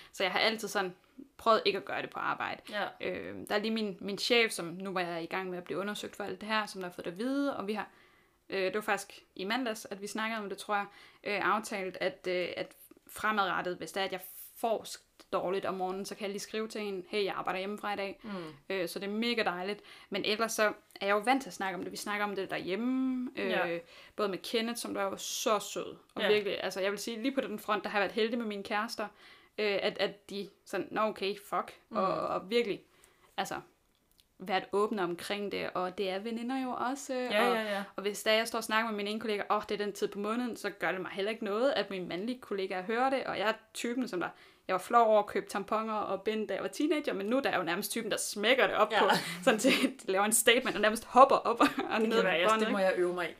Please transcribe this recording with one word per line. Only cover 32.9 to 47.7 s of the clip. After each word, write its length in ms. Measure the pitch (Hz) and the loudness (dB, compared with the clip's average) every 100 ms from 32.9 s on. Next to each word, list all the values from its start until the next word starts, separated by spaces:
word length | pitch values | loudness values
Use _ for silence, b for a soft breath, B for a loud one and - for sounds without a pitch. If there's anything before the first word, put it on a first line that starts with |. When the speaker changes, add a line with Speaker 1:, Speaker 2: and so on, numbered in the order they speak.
| b b b b - | b b b b -4
Speaker 1:
altså, 180 | 185 - - _ _ _ _ _ _ - | -4 -6 -10 _ _ _ _ _ _ -12
været 240 | 190 190 - | -2 -2 0
åbne 320 | - 214 214 | 2 2 0
omkring 480 | 175 170 - 202 202 | -2 -4 -4 -4 -4
det, 180 | 185 170 | -4 -4
og 240 | 180 180 180 | -2 -4 -4
det 120 | 190 | -4
er 100 | 190 | -4
veninder 420 | 226 226 240 269 | -4 -4 -4 -2
jo 60 | 254 - 240 | -2 -2 -2
også. 220 | 277 - | -4 -4
Speaker 2:
Ja, 360 | 254 247 208 240 | -4 0 4 4
Speaker 1:
og, 60 | 226 | 2
Speaker 2:
ja, 60 | |
ja. 220 | 214 202 196 - | 0 -4 -6 -6
Speaker 1:
og 60 | |
hvis 220 | 196 202 | -4 -2
der 80 | 220 | 2
jeg 160 | 220 226 | 2 2
står 100 | 233 | -2
og 60 | |
snakker 280 | 220 220 226 | 0 0 0
med 60 | 208 | -2
mine 120 | 202 | -4
ene 100 | 214 | -2
kollegaer, 260 | 220 208 - 208 | -2 -2 0 0
"Åh, 60 | - | 0
det 120 | 202 | -2
er 40 | 208 | -2
den 80 | |
tid 140 | - 202 | -2 -2
på 120 | 202 | -2
måneden," 380 | 208 240 247 202 | -2 -2 -4 -4
så 120 | 202 | -6
gør 220 | 196 170 | -2 -2
det 100 | 185 | -2
mig 100 | 180 | -4
heller 200 | 202 202 | -4 -2
ikke 140 | 226 208 | -2 -2
noget, 260 | 214 269 | 2 2
at 180 | - 202 | 2 0
mine 180 | 185 170 | -4 -4
mandlige 320 | 175 226 254 | -4 -4 -6
kollegaer 420 | - 202 190 185 | -6 -4 -2 -4
hører 280 | 185 226 262 | -2 2 2
det, 140 | 262 | 2
og 160 | - - | -2 -2
jeg 100 | 208 | 0
er 40 | 220 - | -2 -6
typen, 340 | - 233 262 214 | -6 -4 -2 -2
som 120 | 175 | -2
der, 100 | 160 - B B - | -4 -6 B B -2
jeg 60 | |
var 60 | 185 | -2
flov 280 | - 240 226 | 4 6 8
over 120 | 208 | 8
at 60 | 208 | 6
købe 200 | 202 - | 0 -2
tamponer 440 | 208 190 214 220 | -4 -2 -2 0
og 280 | 214 - 190 | -2 -2 -2
bind, 260 | 220 214 208 | -2 -2 -2
da 60 | |
jeg 100 | 196 | -4
var 60 | 202 | -4
teenager, 440 | - 302 302 294 | 0 0 0 0
men 120 | 185 202 | -2 0
nu 140 | 262 | 2
der 100 | 214 | 2
er 40 | |
jeg 60 | 180 | 2
jo 40 | |
nærmest 280 | 165 | 2